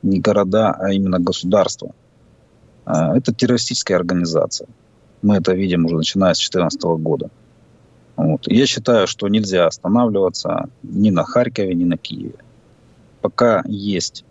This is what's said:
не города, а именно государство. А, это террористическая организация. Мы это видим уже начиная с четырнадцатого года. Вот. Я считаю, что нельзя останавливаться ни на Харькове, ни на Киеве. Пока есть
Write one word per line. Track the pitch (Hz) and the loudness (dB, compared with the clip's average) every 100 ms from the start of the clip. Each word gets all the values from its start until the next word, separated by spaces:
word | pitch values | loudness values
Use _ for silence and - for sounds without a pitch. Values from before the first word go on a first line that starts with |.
не | 95 95 | 0 0
города, | 85 101 98 107 110 - | 2 2 2 2 2 0
а | 95 | -2
именно | 98 95 92 | 0 0 0
государство. | 90 90 90 101 92 - - - _ _ _ _ _ _ _ _ | 0 -2 0 2 2 -2 -14 -18 _ _ _ _ _ _ _ _
А, | - 80 - 113 | -4 -2 2 0
это | 131 | 0
террористическая | 110 123 120 - 123 - 90 | -2 0 0 0 -6 0 0
организация. | 87 90 85 80 - - - - _ _ _ _ | 0 -2 0 0 -2 -6 -12 -20 _ _ _ _
Мы | 104 101 | 2 2
это | 85 | 2
видим | 92 95 87 82 | 0 0 2 2
уже | 82 | 0
начиная | 76 98 95 | -2 2 2
с | - | 2
четырнадцатого | - - 85 - 87 80 | 0 0 -2 -2 -2 -2
года. | 80 73 76 _ _ _ _ _ _ _ _ - | 0 -2 -4 _ _ _ _ _ _ _ _ -4
Вот. | 80 76 - | -2 -2 2
Я | 110 135 | 2 2
считаю, | - 113 117 92 | 0 2 2 2
что | - 101 | -2 -2
нельзя | 107 104 92 82 | 0 0 2 2
останавливаться | - 90 113 120 98 92 - - 82 - _ | 0 0 2 2 2 0 -2 -6 -6 -6 _
ни | - - 107 | -8 0 2
на | 87 | 2
Харькове, | 78 123 123 - 98 | 0 0 0 -2 -2
ни | 87 | 0
на | 87 85 | 0 -2
Киеве. | - - - - - _ _ _ _ _ _ _ | -6 -12 -12 -14 -20 _ _ _ _ _ _ _
Пока | - - 120 104 85 | -6 0 2 2 -2
есть | 104 101 92 - - _ | -6 -4 -4 -4 -12 _